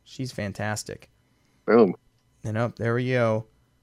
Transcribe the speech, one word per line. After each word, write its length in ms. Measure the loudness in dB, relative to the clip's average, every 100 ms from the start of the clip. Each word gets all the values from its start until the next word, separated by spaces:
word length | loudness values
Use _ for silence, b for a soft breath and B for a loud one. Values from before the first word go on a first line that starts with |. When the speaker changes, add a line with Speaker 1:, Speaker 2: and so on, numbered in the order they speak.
Speaker 1:
She's 280 | -20 -10 -10
fantastic. 800 | -6 -8 -6 -6 -6 -8 -14 -16 _ _ _ _ _ 4
Speaker 2:
Boom. 280 | 6 6 2 _ _ _ _
Speaker 1:
And 140 | -6 -4
up, 200 | -4 -4
there 180 | -4
we 160 | -2 0
go. 340 | 2 2 0 -4 _ _ _